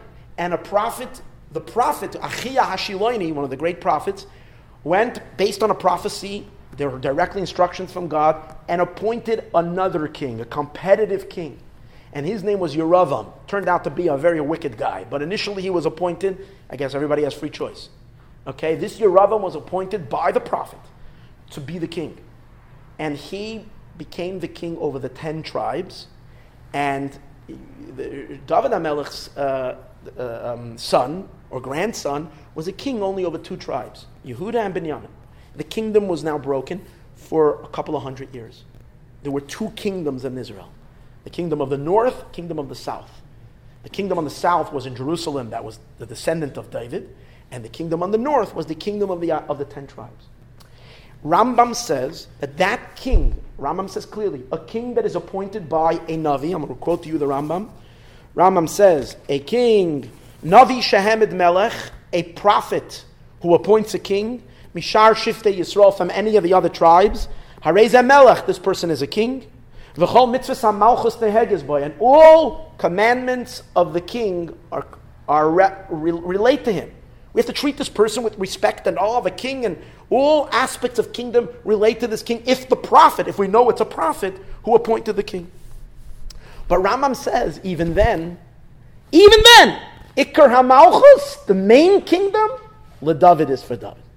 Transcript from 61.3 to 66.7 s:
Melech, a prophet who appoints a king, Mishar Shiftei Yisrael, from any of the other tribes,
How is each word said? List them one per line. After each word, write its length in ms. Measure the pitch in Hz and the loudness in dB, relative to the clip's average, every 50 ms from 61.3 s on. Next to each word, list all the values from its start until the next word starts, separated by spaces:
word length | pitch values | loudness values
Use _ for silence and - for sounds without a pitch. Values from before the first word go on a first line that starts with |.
| 170 | 0
Melech, 400 | 180 180 175 175 185 208 233 - - - - - - - - - | 2 2 2 4 4 0 0 -2 -8 -14 -16 -18 -20 -14 -6 -4
a 100 | 175 170 | -4 -4
prophet 800 | - - - - 202 214 247 - - 202 151 - - - - - - - - - - - - | -6 -8 0 2 2 2 2 0 -2 -6 -6 -6 -8 -18 -18 -20 -20 -20 -20 -20 -20 -16 -6
who 120 | - 170 170 | 2 4 4
appoints 400 | 160 - 190 214 220 214 220 - | 4 6 4 4 4 2 0 -6
a 60 | - | -8
king, 420 | - - 196 202 208 220 247 240 - - - - - - - | -4 -2 -2 -2 -2 -4 -8 -10 -14 -18 -20 -20 -20 -14 -12
Mishar 380 | 175 160 - - 220 214 220 | -10 -8 0 4 6 6 6
Shiftei 440 | 214 214 - 233 208 - - 214 196 | 6 4 0 -4 -4 0 0 0 0
Yisrael, 400 | 180 165 - - 202 202 196 190 | 0 -4 -2 4 6 6 6 6
from 140 | - 180 175 | 4 -2 -2
any 280 | - 196 214 214 214 208 | -2 -2 -2 2 2 2
of 60 | 170 | 4
the 100 | 170 202 | 4 4
other 160 | 185 170 | 4 4
tribes, 580 | 165 | 2